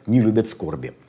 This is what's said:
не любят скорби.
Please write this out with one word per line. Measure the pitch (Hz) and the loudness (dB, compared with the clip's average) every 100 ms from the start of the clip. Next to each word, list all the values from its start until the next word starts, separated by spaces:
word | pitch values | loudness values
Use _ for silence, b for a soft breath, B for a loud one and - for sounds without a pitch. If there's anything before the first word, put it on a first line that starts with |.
| - | 0
не | 123 | 2
любят | 113 110 110 | 4 2 0
скорби. | - 78 76 - - | -4 -10 -8 -10 -14